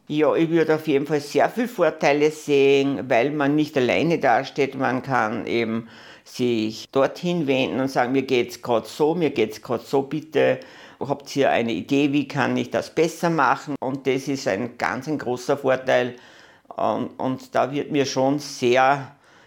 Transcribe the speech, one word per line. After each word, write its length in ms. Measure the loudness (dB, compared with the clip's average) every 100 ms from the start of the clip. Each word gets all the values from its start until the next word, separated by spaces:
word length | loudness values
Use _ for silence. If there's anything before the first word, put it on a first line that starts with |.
| -4
Ja, 280 | 2 4 4
ich 140 | 4
würde 260 | 2 4 2
auf 120 | 2
jeden 180 | 0 0
Fall 160 | -4
sehr 260 | 0 2 2
viele 200 | 0 -4
Vorteile 640 | 0 0 2 2 4 2
sehen, 760 | 0 0 4 6 4 2 -2 0
weil 240 | 2 2
man 240 | 0 0 2
nicht 220 | 0 0
alleine 400 | 2 2 2 2
dasteht. 560 | 2 2 0 -2 -2 0
Man 280 | -2 -2
kann 420 | -2 0 0 -2 -2
eben 440 | -2 -2 -4 -8 -18 -20 -20
sich 600 | -16 -4 0 0 -2 -6 -4
dorthin 540 | 0 0 0 -4 -2 0
wenden 340 | 0 0 -2
und 100 | -2
sagen, 240 | 0 0
"Mir 100 | 0
geht's 380 | 2 0 0 -6
grad 240 | -2 -2 -2
so, 260 | -2 0 2
mir 140 | 0
geht's 320 | 0 -2 -2
grad 240 | -6 -6 -2
so, 160 | -2
bitte 580 | -2 -6 -4 0 2 0 -6 -20 -20 -12
habt 340 | -6 -6 -6 0
ihr 160 | 2
eine 200 | 2 0
Idee, 400 | -4 0 2 2
wie 140 | 0 -2
kann 300 | -2 0 -2
ich 140 | -2
das 220 | -4 -4 -2
besser 340 | -2 0 -2
machen?" 460 | 2 2 0 -4 -8
Und 280 | -6 -4 -2
das 200 | -2 -2
ist 200 | -4 -2
ein 300 | -2 -4 -4
ganz 280 | -4 -4 -6
ein 120 | -6
großer 360 | -4 -6 -2 -2
Vorteil. 580 | 0 0 2 0 0 -8 -20 -20 -20 -20 -14 -4
Und, 340 | -2 -2 -6 -6
und 340 | -6 -6 -4 -2
da 160 | -2
wird 200 | -2 -4
mir 140 | -2 0
schon 320 | 0 0 0
sehr 760 | -6 -2 2 4 4 2 -4 -18 _ -20